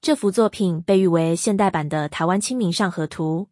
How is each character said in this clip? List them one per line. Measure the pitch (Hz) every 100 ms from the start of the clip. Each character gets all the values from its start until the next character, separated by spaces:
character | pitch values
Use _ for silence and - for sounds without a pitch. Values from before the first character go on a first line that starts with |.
这 | -
幅 | 302 202
作 | 196 220
品 | - 190 165
被 | 170 190
誉 | 190
为 | 165 165
现 | 170 - 202
代 | 196
版 | 170 147
的 | 156 147
台 | - 165
湾 | 190
清 | - 254
明 | 190
上 | 170 196
河 | 175 156
图 | - 160 165 202